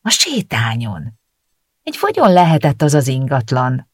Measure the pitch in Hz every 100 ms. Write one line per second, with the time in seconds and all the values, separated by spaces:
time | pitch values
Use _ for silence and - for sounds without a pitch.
0 | 220 - - 262 - 113 113 113 117 87
1 | 73 110 _ _ _ _ _ _ - -
2 | 403 392 240 180 170 156 147 131 151 147
3 | 131 131 131 135 113 127 127 127 -